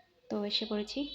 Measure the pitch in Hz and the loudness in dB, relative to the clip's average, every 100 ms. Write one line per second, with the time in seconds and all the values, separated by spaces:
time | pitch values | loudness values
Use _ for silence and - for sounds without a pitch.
0 | - _ - 220 208 - 220 208 208 - | -20 _ -4 -2 2 2 2 0 0 -2
1 | 285 | -2